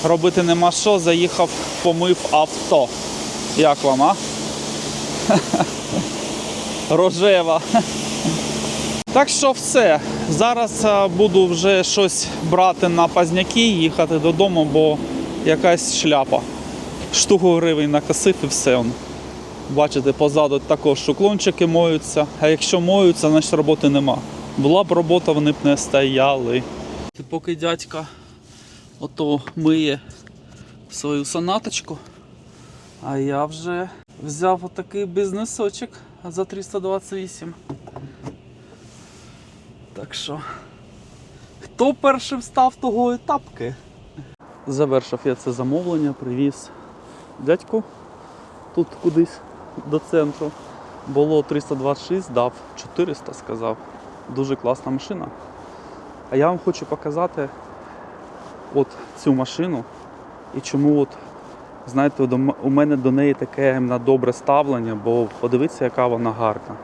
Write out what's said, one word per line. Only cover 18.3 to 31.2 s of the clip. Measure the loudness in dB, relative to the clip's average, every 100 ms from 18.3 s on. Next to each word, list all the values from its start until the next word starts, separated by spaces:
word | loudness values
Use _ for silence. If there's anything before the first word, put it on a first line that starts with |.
| 2
і | 0
все. | 0 2 4
Он. | 2 -4 -10 -12 -12 -14 -14 -14 -6
Бачите, | 2 2 2 0
позаду | 2 2 4 2 0
також | 0 2 2 0
шуклончики | 0 2 2 2 0 2 2
моються. | 4 2 2 -2 -2 -2 2
А | 2
якщо | 2 2 0
моються, | 4 6 6 4 4
значить | 4 2
роботи | 0 2 4 4
нема. | 2 2 -2 -4 -12 -10 0
Була | 4 4
б | 4
робота, | 0 4 2 4
вони | 2 2
б | 2
не | 2 2
стояли. | 2 2 2 2 2 2 0 -2 -4 -12 -12 -12 -12 -14 -10
Поки | -8 -6 -4
дядька | -2 -4 -6 -10 -12 -16 -20 -20 -20 -20 -20 -20 -20 -14
ото | -14 -4 0 0 -2 -2
миє | 2 2 2 -2 -6 -20 -20 -20 -20 -20 -20 -20 -18
свою | -10 -4 -4